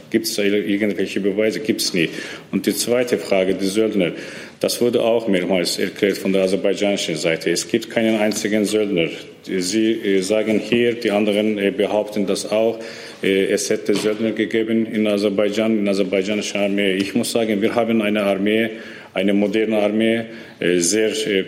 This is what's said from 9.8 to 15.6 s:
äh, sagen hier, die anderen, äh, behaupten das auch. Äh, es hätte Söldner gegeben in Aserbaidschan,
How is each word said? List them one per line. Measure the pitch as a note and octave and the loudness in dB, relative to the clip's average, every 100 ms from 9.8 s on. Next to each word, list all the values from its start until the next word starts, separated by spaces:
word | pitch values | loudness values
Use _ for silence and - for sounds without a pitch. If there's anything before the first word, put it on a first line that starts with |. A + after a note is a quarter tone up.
| A2 | 2
äh, | A2+ G#2 G2 | 0 0 0
sagen | F#2 A2 G#2+ G#2 | 2 0 2 0
hier, | - A#2+ A#2+ | 2 2 2
die | A2+ G#2+ | 0 0
anderen, | G#2 G#2+ G#2 G#2+ G#2 | 2 2 2 0 2
äh, | G2 | 0
behaupten | F#2 F#2+ G#2 G#2 G#2+ G2 | 2 2 2 0 -2 -2
das | F#2 - | -2 0
auch. | G#2+ A2+ A2+ - - - - | 0 2 0 -8 -14 -16 -4
Äh, | F#2+ G2 G2 | 0 2 2
es | G2+ - | 0 0
hätte | G#2+ - | -2 0
Söldner | G2 G#2 G#2+ A2+ | 0 0 0 -2
gegeben | G#2 G#2 A2+ A2+ A2+ A2 | 0 0 0 0 0 0
in | A2 G#2+ | 0 0
Aserbaidschan, | G2+ G#2 G2 G#2 G#2 | 2 0 2 0 2